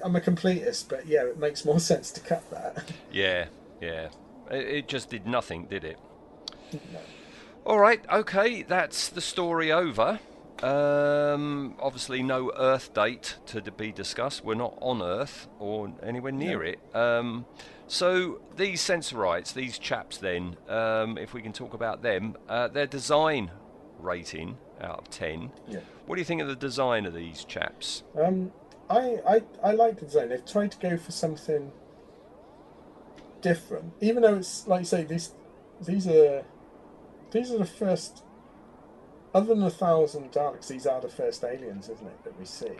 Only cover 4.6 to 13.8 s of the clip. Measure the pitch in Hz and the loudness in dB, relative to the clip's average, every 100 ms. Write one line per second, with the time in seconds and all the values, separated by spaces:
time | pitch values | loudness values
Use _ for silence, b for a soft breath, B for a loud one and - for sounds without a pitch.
4.6 | 120 147 131 135 - 117 95 123 - 85 | -4 -4 -4 -6 -6 -8 -2 -2 -2 -8
5.6 | 87 98 80 82 - - - - - - | -6 -8 -8 -12 -18 -20 -20 -16 -16 -16
6.6 | B 151 B 165 B B B B B B | B -14 B -16 B B B B B B
7.6 | - 214 208 220 - 196 214 190 226 220 | 2 6 8 6 2 0 2 2 2 0
8.6 | - 180 156 - - 175 - - 175 165 | -2 0 0 -2 -6 -6 -6 -2 0 2
9.6 | 160 160 175 107 127 214 B B B - | 4 4 2 2 2 2 B B B -4
10.6 | 127 143 147 143 143 147 147 147 147 143 | 0 2 4 4 4 4 2 0 -2 -4
11.6 | 135 - 135 131 - 131 131 131 127 - | -6 -4 -6 -4 -4 -2 0 0 -2 2
12.6 | 131 131 - - 104 127 - - - 110 | 4 4 2 2 2 0 -10 -12 -10 -8
13.6 | 95 92 | -8 -8